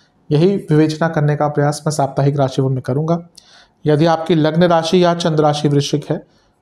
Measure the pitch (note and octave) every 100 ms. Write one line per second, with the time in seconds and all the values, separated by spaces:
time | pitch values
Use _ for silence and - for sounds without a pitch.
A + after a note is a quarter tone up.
0 | _ _ - D3+ F3+ G3+ - D3+ D#3 D#3
1 | E3 E3 D3 D3 D3 D3 C#3+ D3 D#3 D3
2 | C3+ - C#3 C#3+ C3 - C3+ C3 B2+ C3
3 | D#3+ E3+ F3 _ _ - _ _ D3 D3
4 | E3 D#3+ - E3 D3+ E3 F3 E3 E3 F#3
5 | F3 E3+ E3+ D3+ D3+ D3 D3+ C#3+ C#3 D3
6 | - E3+ - _ _ _